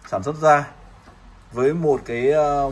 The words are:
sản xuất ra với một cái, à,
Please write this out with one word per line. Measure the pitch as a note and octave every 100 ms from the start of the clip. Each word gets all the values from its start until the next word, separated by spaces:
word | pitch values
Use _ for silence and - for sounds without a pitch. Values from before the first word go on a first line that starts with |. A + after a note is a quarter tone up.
| -
sản | G2+
xuất | G2 D#3
ra | D#3 D3 C#3+ - - - - - - - -
với | A2+ C3
một | E3 D#3+ C3
cái, | - A#2+ B2+
à, | D3+ D3 C#3+ C#3